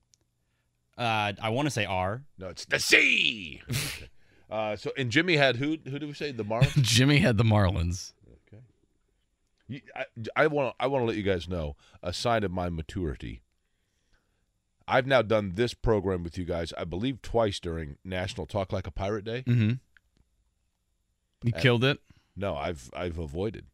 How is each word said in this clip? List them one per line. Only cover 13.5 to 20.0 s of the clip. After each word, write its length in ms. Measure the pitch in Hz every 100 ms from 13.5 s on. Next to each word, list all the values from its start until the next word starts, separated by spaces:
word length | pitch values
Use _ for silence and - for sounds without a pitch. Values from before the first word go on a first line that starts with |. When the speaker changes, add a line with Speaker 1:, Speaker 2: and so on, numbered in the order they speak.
| _ _ _ _ _ _ _ _ _ _ _ _ _ -
Speaker 2:
I've 180 | 127 131
now 140 | 131
done 320 | 107 110 101
this 200 | 90 120
program 500 | - 123 107 92 92
with 140 | 85 95
you 80 | 85
guys, 260 | 85 82 -
I 60 |
believe, 360 | 90 87 127 123
twice 400 | - 117 110 95
during 380 | 87 82 76 67
National 420 | 92 92 95 - 85
Talk 260 | 104 95
Like 140 | 95 -
a 40 |
Pirate 340 | - 98 110 104
Day. 160 | 120 127
Speaker 3:
Mm-hmm. 260 | 120 107 127 - _